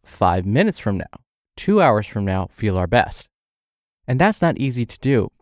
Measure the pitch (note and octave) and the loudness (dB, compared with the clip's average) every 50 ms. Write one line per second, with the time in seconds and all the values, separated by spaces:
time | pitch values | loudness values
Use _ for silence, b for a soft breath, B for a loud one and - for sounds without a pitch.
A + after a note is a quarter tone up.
0 | _ - - - G2+ F2+ F2 F#2 F2+ G2 G#2+ C#3+ G#3 A3 - - - A2 G2 F2+ | _ -12 -4 0 0 2 2 0 0 0 2 2 2 0 -2 -4 -4 -4 -4 -4
1 | - - - - _ _ _ _ _ _ _ - - F#3+ G#3 G#3 F3 C3+ G#2+ G#2+ | -6 -10 -16 -20 _ _ _ _ _ _ _ -6 -2 0 2 4 4 4 4 2
2 | G#2 - - G#2 G2+ F#2+ F#2+ F#2+ F#2 - _ - A2 G#2 F#2 F#2 F2 E2+ A#2 A#2+ | 0 -4 -6 -4 -2 -2 -2 -2 -4 -6 _ -4 -2 -2 0 0 0 0 2 0
3 | - - - - - _ _ _ _ _ _ _ _ _ _ _ _ _ _ _ | 0 0 -4 -12 -16 _ _ _ _ _ _ _ _ _ _ _ _ _ _ _
4 | _ - B2+ B2+ F3 G#3+ G#3 - F3+ E3 - - C3+ C3+ A#2+ B2 A#2 - - - | _ -2 0 2 2 2 2 2 0 0 0 0 -2 -4 -2 -4 -4 -6 -6 -4
5 | - C3 C#3 A2+ F#2 - - _ | -2 0 2 2 0 -2 -6 _